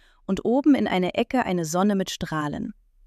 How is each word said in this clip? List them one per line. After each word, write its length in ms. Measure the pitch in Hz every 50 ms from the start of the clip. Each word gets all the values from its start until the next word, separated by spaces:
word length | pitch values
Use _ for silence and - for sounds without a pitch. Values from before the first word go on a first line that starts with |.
| _ _ _ _ _
und 180 | - 196 - -
oben 300 | 214 233 277 277 311 277
in 140 | 233 214 -
einer 260 | - 185 185 175 -
Ecke 300 | - - - - 254 -
eine 200 | - 185 175 165
Sonne 300 | 156 160 175 196 208 208
mit 160 | 190 185 -
Strahlen. 640 | - - - - 165 156 147 147 151 - - - - - _ _ _ _ -